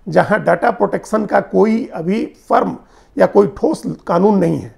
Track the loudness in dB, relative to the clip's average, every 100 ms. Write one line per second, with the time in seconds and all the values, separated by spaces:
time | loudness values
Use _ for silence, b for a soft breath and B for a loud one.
0 | -4 -2 0 0 0 0 0 -2 -2 -4
1 | -4 -4 0 -2 0 2 2 0 -4 -8
2 | -4 -4 -4 -10 0 0 0 -6 b b
3 | b 0 2 4 2 0 -2 -2 -6 -8
4 | -2 2 4 2 2 -2 -6